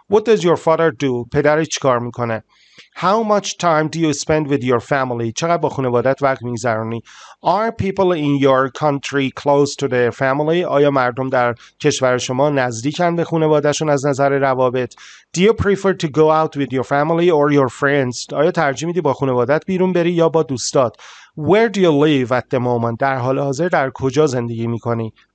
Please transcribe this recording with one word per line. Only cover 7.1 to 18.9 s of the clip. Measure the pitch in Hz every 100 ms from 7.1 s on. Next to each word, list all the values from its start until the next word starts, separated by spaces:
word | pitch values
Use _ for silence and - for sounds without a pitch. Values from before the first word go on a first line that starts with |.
| - - -
Are | 165 185 226
people | 226 196 190 185
in | 175 147 143
your | 135 131 135 -
country | 151 139 - 139 131
close | - 147 143 143 -
to | 139
their | 123 120
family? | - 135 139 151 175
آیا | 170 143 143
مردم | 139 123 120 131
در | 131 120 117 - -
کشور | 151 135 131 123
شما | 120 127 147
نزدیکن | 143 123 113 131 151 175 170
به |
خانواده‌شون | 160 165 156 151 147 143 156
از | 143 143
نظر | 139 139 139
روابط؟ | 139 131 127 127 123 - - - _ 165
Do |
you | 196
prefer | 220 196 196 196
to | 190 165
go | 135 156
out | 156 160 143
with | 131
your | 127
family | 120 143 151 165 175
or | 151 147
your | 143 131
friends? | - 143 143 127 120 -
آیا | 139 160
ترجیح | 180 147 127
می‌دی | 165